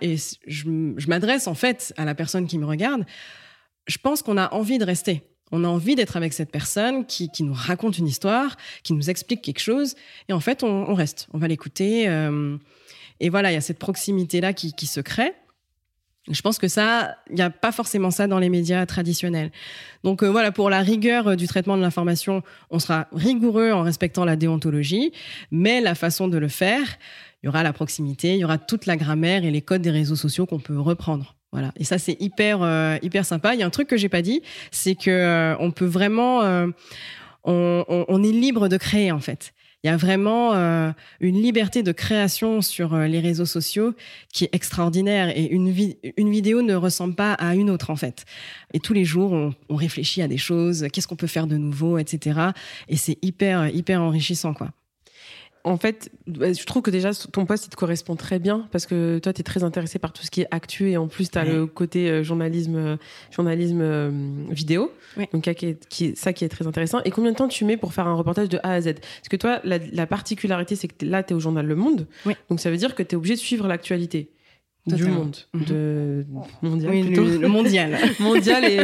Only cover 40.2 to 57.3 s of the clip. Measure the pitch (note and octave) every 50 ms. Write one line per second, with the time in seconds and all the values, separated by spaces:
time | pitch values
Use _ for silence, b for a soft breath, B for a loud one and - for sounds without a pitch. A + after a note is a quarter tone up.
40.2 | G3+ G#3+ A3 A#3+ A#3+ A#3 G#3 F#3 F3 E3+ E3 E3 D#3+ D#3+ D#3 B B B B B
41.2 | - F3+ F#3 G3+ A3 B3 G#3+ A#3 G#3+ F#3+ - B3 G#3 F3 E3 - - - A3 G#3+
42.2 | G3+ F#3 - - A3 A3+ A3 G#3+ F#3 - - - E3+ D#3 E3 D#3+ D#3 D#3 D#3+ E3
43.2 | E3 F3 E3+ D#3+ F3 E3 - E3+ D#3 - - G#3 A3 A#3+ A#3 B B B B B
44.2 | B B - - F3+ - - F3+ - - - F3+ E3+ E3+ E3 F#3 F#3+ G3+ G#3 G3
45.2 | F3+ E3+ - D#3 D#3+ - E3+ F#3 F#3 F#3+ F#3 F#3 G#3 F#3+ - - - B2+ - -
46.2 | G#3 G#3 G#3 G#3+ F#3+ G#3+ A3+ A#3+ B3 A3 F#3+ F3+ F3 F#3 - - F3+ F#3 E3+ G3+
47.2 | G3+ G#3 G3+ - E3+ E3+ F3+ G3 G#3 G#3 F#3 E3 - - D#3 C#3+ D#3 B2 - -
48.2 | - B B B B B B B B B - D#3+ - - A3 G3+ F3+ D#3 D#3 F3+
49.2 | G3 G3 F3 D#3 D3 D3 C3+ - _ - D3+ C#3+ E3 D#3+ - - D#3 - - F#3
50.2 | E3 C#3 C3 C3+ - - E3+ E3+ E3+ F3 F3 D#3 D3+ C#3 - F#3+ - - F3 -
51.2 | F3 D#3+ - E3+ E3 D3+ D3+ D3 D3 D3 C#3+ C#3 D#3+ E3+ E3+ E3 D3+ - E3 D3
52.2 | - D3+ D3 D#3+ E3+ F#3 F#3 B B B B B B B D#3+ - - - - -
53.2 | - F#3+ F3 - G3+ G3 F#3 F3 D#3 D3+ - F3 E3+ - F#3 F3+ E3+ E3 D#3 D#3+
54.2 | C#3+ - F3 - - D#3+ D3 - - D3+ - _ _ _ _ _ B B B B
55.2 | B B B B B B B _ - - F#3 E3+ - A3 A3 A3 - - - -
56.2 | - - E3 A#2+ C#3 F#3 F3+ F3+ - - - B3+ - G#3+ F#3 F#3 F#3 G3+ G#3 -
57.2 | - -